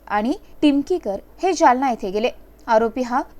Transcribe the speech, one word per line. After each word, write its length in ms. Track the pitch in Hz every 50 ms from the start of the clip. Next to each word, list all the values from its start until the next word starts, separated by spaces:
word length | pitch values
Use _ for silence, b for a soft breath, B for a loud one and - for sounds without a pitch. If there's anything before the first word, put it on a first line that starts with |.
| -
आणि 260 | - - 208 214 240 330 - b b b -
टिमकीकर 560 | - 294 277 285 277 - 370 339 - 220 190 202 - - - - -
हे 100 | 381 359
जालना 360 | 285 330 277 247 254 277 269
येथे 220 | 233 - - 196
गेले. 180 | 185 208 220 254 - - - - - _ -
आरोपी 340 | - 226 220 233 226 220 262
हा 200 | 254 233 240 269 320 - -